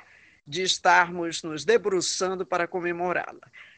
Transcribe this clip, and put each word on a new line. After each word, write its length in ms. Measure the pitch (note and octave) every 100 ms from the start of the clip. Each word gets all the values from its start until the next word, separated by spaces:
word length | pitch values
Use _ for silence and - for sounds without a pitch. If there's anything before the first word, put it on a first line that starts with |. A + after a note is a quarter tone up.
| - - - _ -
de 160 | D3
estarmos 800 | F#3 - F#3 F3 F3 F3+ E3 D#3
nos 220 | E3 D#3
debruçando 800 | C#3+ A3+ G#3 F#3+ D#3+ - F#3 F#3+
para 220 | F#3 F3+ E3+
comemorá-la. 720 | F#3 E3+ E3+ F3+ E3+ - - - - -